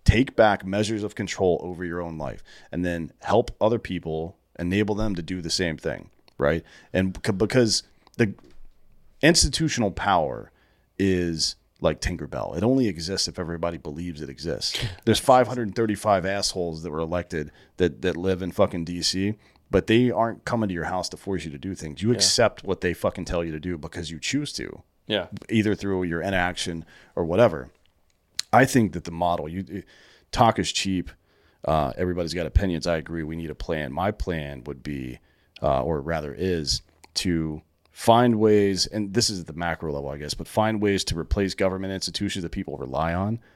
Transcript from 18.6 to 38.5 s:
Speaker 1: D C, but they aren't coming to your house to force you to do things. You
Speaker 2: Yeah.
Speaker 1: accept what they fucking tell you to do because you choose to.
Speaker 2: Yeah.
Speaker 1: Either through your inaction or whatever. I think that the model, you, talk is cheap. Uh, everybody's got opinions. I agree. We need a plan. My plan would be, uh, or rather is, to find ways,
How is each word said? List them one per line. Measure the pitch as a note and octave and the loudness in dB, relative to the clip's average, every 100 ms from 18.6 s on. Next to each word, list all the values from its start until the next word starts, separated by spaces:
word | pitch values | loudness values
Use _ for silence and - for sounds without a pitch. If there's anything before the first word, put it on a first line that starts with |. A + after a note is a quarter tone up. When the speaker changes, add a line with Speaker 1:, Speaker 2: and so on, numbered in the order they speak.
| - F2+ | 2 2
Speaker 1:
D | E2 F2 | -6 -4
C, | - F#2 G2 A2 _ _ - | -2 0 0 -2 _ _ -2
but | F#2+ F2+ | 0 4
they | A2+ B2 | 4 4
aren't | F#2 A2+ - | 2 0 -4
coming | - A#2+ G#2 | -4 -2 -2
to | |
your | E2+ | -2
house | D#2 F#2 E2+ | -4 -4 -4
to | - | -8
force | - F#2+ | -6 -4
you | E2 | -6
to | C#2+ | -8
do | F#2 | -8
things. | F#2 D#2 C#2+ | -8 -10 -2
You | G#2 | 0
Speaker 2:
Yeah. | A#2 | 2
Speaker 1:
accept | - - A2 - | 2 4 2 0
what | - F#2 | -4 -2
they | F2+ | -2
fucking | E2+ G2+ - | 0 -2 -2
tell | F2+ F2 | -4 -2
you | E2+ | -2
to | D#2 | -4
do | E2+ E2+ | -6 -6
because | D#2 - D#2+ | -8 -10 -10
you | D#2+ | -8
choose | - C#3 D3 | -4 -4 -4
to. | - G1+ - - _ - | -8 -10 -12 -20 _ -4
Speaker 2:
Yeah. | G#2 F2 - - | -2 -2 -10 0
Speaker 1:
Either | A2 G#2 | 2 4
through | G2 G2 F#2+ | 2 0 -2
your | F2+ E2 | 0 -2
inaction | F#2 F#2+ F2 F2 - E2+ - - - - | 0 0 0 -2 -6 -8 -10 -18 -10 -4
or | |
whatever. | E2 F2+ A#2 D2+ B1+ _ _ _ _ _ _ - - | 0 4 4 4 -8 _ _ _ _ _ _ -12 2
I | A2+ | 4
think | C3 C3 G#2 | 6 4 2
that | E2 | 0
the | E2+ | -8
model, | E2 F2 E2+ D2+ | -2 0 0 -2
you, | F2 F#2+ F#2+ - - - _ _ | -8 -8 -10 -12 -18 -20 _ _
talk | - A2+ A2 | 4 4 4
is | E2+ | 0
cheap. | - G2 F#2 - - _ _ _ _ | -2 0 -2 -4 -10 _ _ _ _
Uh, | - D#2 C#2+ - | 0 2 0 -2
everybody's | F2+ F2 E2 | -2 -2 -4
got | E2+ D#2+ | -4 0
opinions. | - G2 E2 E2+ | 2 2 0 0
I | E2 | -2
agree. | D#2 E2 | -2 -6
We | D#2 E2 | -6 -6
need | D#2+ | -8
a | D2 | -8
plan. | - D#2+ C#2+ | -4 -4 -4
My | C#2+ G2 | -2 -2
plan | G#2+ - E2 D2 C#2 A#1+ | -2 -4 -4 -6 -10 -12
would | C2+ | -10
be, | D2 C#2 B1+ B1 _ _ _ - | -8 -8 -8 -12 _ _ _ -4
uh, | D2 C2+ | 0 0
or | C#2 D#2 | 0 -2
rather | C#2+ D#2+ D2 | -2 -4 -4
is, | A1+ F#2 E2+ D2 - - _ - | -4 0 0 -2 -4 -6 _ -12
to | - F#2 E2 D#2+ D#2 - _ _ | -4 0 0 0 -6 -12 _ _
find | - - A2+ B2 A2 | 0 6 6 6 6
ways, | A2 | 6